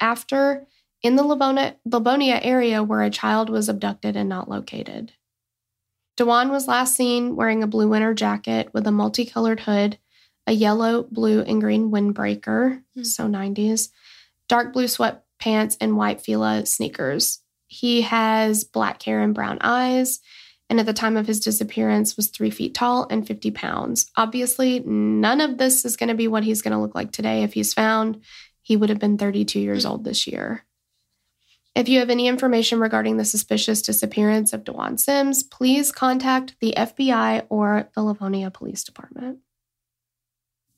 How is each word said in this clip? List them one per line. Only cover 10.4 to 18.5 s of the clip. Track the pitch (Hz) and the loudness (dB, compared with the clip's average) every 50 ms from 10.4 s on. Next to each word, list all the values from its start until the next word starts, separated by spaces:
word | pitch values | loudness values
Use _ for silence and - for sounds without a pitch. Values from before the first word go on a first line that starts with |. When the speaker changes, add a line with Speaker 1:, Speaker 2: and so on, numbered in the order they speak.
| _ | _
Speaker 1:
a | - 220 | 0 2
yellow, | 214 220 208 208 226 226 226 233 240 233 - | 2 4 4 2 2 2 2 2 0 -2 -4
blue, | 220 226 226 220 214 214 | -4 0 2 2 4 2
and | - - 220 214 | 2 2 0 0
green | 214 214 214 220 220 220 | 2 2 2 2 2 2
windbreaker, | 214 208 202 202 202 208 208 208 208 208 - 214 220 226 247 262 262 262 - _ - | 2 2 2 0 0 0 -2 -2 -4 -4 -4 -2 0 0 2 0 0 -4 -8 _ -14
Speaker 2:
Hmm. | 254 240 | -10 -6
Speaker 1:
so | 233 - - 226 | -6 -4 -4 -2
nineties, | 214 208 190 196 196 202 208 208 214 220 220 - - _ _ _ - - - - _ _ _ _ | -2 -2 -2 -4 -4 -2 0 0 0 0 0 -2 -4 _ _ _ -20 -20 -20 -20 _ _ _ _
dark | - 240 240 240 247 254 | 0 0 0 0 0 -2
blue | 254 247 | -2 -2
sweatpants, | 233 - - 233 220 - - _ _ _ - - 220 220 214 214 214 - - | -2 0 0 -2 -2 -2 -4 _ _ _ -6 -2 0 0 2 0 0 -2 -2
and | 220 220 214 | -2 0 0
white | 208 208 208 214 214 | 2 0 0 -2 -4
Fila | - - 156 107 110 - - 107 - | -4 -2 -2 0 0 0 0 0 -2
sneakers. | - - - 113 - - - 147 131 139 - - - - - _ _ _ _ _ | -2 -2 -2 -4 -4 -4 -4 -4 -4 -2 -2 -2 -2 -4 -6 _ _ _ _ _
He | _ - - - 247 240 233 226 | _ -10 -4 -2 0 2 2 2
has | 214 226 226 220 220 220 220 220 220 | 2 0 0 2 2 2 2 2 2